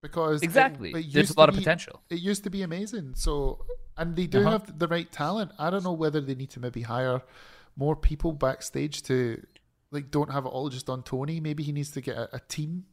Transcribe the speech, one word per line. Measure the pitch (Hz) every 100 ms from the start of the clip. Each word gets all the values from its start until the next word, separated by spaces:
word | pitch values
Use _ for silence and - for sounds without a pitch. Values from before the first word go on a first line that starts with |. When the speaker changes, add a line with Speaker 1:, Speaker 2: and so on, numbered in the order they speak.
Speaker 1:
Because | 151 165 160 151
it, | 170
Speaker 2:
Exactly. | 196 262 139 101
Speaker 1:
it |
Speaker 2:
There's | 170 160 143 170
Speaker 1:
used | -
Speaker 2:
a |
lot | 156
Speaker 1:
to |
Speaker 2:
of | 196
Speaker 1:
be, |
Speaker 2:
potential. | 190 170 - - _
Speaker 1:
it | 175
used | 180 202
to | 202
be | 196
amazing. | 190 170 208 240 143 123
So, | - 147 135 - - - - -
and | 165 165
they | 175
do | 190
Speaker 2:
Uh-huh. | 202
Speaker 1:
have | 220 208 151
the | 170
right | 170 170
talent. | - 151 202 208 -
I | 151
don't | 190
know | 185
whether | 170 156 151
they | 135 131
need | 135
to | -
maybe | 123 123
hire | 117 117 127 127 - - - - - -
more | 139 151
people | - 151 165
backstage | 147 135 131 - 135 147 147
to, | - 127 123 113 - _ _ _ _
like, | 147 143
don't | 147 147
have | 139 131
it |
all | 131 147
just | 131 -
on | 131
Tony. | 123 131 143 165
Maybe | 156 151
he | 147
needs | 147 143
to | -
get | 127 120
a, | 117 127
a |
team. | - - 151 175 190